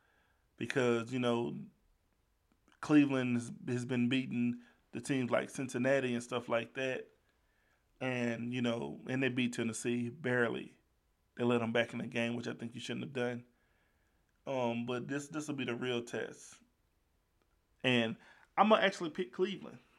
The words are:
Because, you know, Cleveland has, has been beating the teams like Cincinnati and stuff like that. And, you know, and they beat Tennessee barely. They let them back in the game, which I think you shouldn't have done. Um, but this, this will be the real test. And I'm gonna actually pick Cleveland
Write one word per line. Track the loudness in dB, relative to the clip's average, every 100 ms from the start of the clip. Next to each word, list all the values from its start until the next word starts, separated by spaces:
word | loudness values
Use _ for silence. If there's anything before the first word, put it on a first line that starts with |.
| _ _ _ _ _ -8
Because, | -2 2 4 2 0
you | 0
know, | 0 2 0 -6 -12 -18 _ _ _ _ _ _ _ _ _ _
Cleveland | 6 8 8 4 2 0
has, | -2 -8 -4
has | -4 0
been | 2 4
beating | 2 0 0 0 -2 -8 _ _
the | -10
teams | -2 0 2
like | 0 0
Cincinnati | -4 -6 0 2 2 2
and | -2
stuff | -2 -4 0
like | 0 0 -4
that. | -4 -4 -8 _ _ _ _ _ _ _ _ _
And, | -4 0 -2 -2 -4
you | 0
know, | 0 0 -4 -6 -4
and | 0
they | 2
beat | 2 0
Tennessee | 0 -2 -2 -2 -2 -2
barely. | -4 0 2 2 0 -8 -16 _ _ _ _ _ -2
They |
let | 2 4
them | 4
back | 2 2
in | -2
the | -6
game, | -2 -2 -2
which | -6
I |
think | -8 -10 -10
you |
shouldn't | -8 -6 -6
have |
done. | -4 -4 -4 -12 _ _ _ _ _ _ _ _ _ -6
Um, | 0 0 0 -2
but | -2 -2
this, | -4 -4
this | -6 -6
will | -4
be |
the | -2
real | -2 0 -2
test. | -2 -4 -6 -10 -18 -20 _ _ _ _ _ _ _ _ _ _ _ _
And | 2 2 2 -2 -14 -20 -6 2
I'm | 6
gonna | 6
actually | 4 0 -4
pick | -4 -6
Cleveland | -2 -2 -2 -12 -18 -20